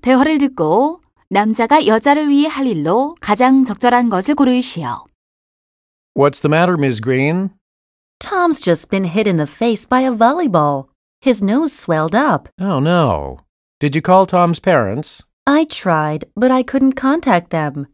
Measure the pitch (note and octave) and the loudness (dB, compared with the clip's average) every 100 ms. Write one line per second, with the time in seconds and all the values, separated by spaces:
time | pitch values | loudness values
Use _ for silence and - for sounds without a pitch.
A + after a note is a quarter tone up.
0 | B3 B3+ D4 D#4 C#4 C4 D#3 F#3 C#4+ E4+ | 2 2 4 2 -2 -2 0 2 0 -4
1 | _ _ _ F#3+ G#3+ A3 A3+ D4+ A#3+ A3 | _ _ _ -2 0 0 2 2 4 2
2 | C#4+ D4 D4 C#4+ D4+ C4+ C4+ F3 D3+ G#3 | 2 2 2 2 2 -2 -2 -2 0 0
3 | C#4+ - - G#3 B3+ C4+ B3+ G#3 A#3+ A#3+ | -2 -6 -4 2 4 4 2 0 2 2
4 | A#3+ F#3 F#3+ D4 C4+ B3+ B3 - C3+ A#2 | 0 -2 -2 0 2 2 -2 -6 -8 -10
5 | - _ _ _ _ _ _ _ _ _ | -14 _ _ _ _ _ _ _ _ _
6 | _ - C#3+ - D3 D#3 F3+ F3 C#3 A2+ | _ 0 0 0 -2 0 0 0 -2 -2
7 | A2 C3 C#3 F3 F#3+ _ _ _ _ _ | -2 0 0 -2 -6 _ _ _ _ _
8 | _ _ - F#4+ F4 D4+ - E3 - F#3+ | _ _ -6 -2 0 0 -2 -2 -2 -4
9 | F#3 F3+ G#3+ E3+ D3 - A#3 A3 - B3+ | -2 -2 0 0 -4 -4 -2 -2 -2 0
10 | C4 A3+ A#3 D#4+ D#4 F3 D3 C#3+ - _ | 0 2 2 2 0 0 0 -2 -8 _
11 | _ _ C4+ G#3+ G3 A#3+ D#4+ - - D#3+ | _ _ -2 0 0 0 -2 -4 -2 -2
12 | D#3+ G#3+ D4 D#3+ - - F#3+ D3+ D3+ F3 | 0 0 0 -2 -4 -8 -4 0 0 2
13 | C#3+ D#2+ C#2 C2 _ _ _ _ D3 D3+ | 0 -2 -6 -12 _ _ _ _ -4 -2
14 | F3 F#3 F#3 F3+ F3 E3 - D#3 G#2 A#2 | 2 2 4 2 0 0 0 0 0 -6
15 | - - - _ - D4 D#4 - F#3 D#3+ | -10 -14 -20 _ 0 0 0 -4 -2 -2
16 | D3+ D3+ - - B3+ C4 B3+ C4+ C4+ C4 | -2 -6 -10 -2 0 0 -2 0 0 0
17 | C4+ D#4 C#4 F3+ F3 E3 D3+ C#3+ C#3 | -2 -2 0 0 0 -6 -4 -8 -14